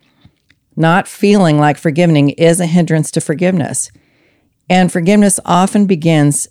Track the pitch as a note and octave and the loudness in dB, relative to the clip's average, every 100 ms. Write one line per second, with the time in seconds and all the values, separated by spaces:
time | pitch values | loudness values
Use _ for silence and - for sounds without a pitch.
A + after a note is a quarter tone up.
0 | _ _ _ _ _ _ _ - E3 F3+ | _ _ _ _ _ _ _ -2 0 0
1 | - - G3+ G#3 E3+ D3 D3 D3 E3 D3 | -2 -4 0 2 2 2 0 0 -4 0
2 | F3 D3+ C#3+ C#3 E3 E3 E3+ F3 D#3+ D#3+ | 2 2 0 2 0 0 0 0 0 -2
3 | D3+ D#3+ - C#3+ F3+ F#3 - - - _ | -2 -6 -6 -4 -2 -2 -4 -8 -12 _
4 | _ _ _ _ _ _ - F3+ F3+ F#3 | _ _ _ _ _ _ -2 0 0 0
5 | E3+ G#3 G3+ - - F3 G3 G#3 G3 E3+ | 0 2 2 0 -2 0 0 0 0 0
6 | E3 D#3 D3 D3 - | 0 2 2 0 -6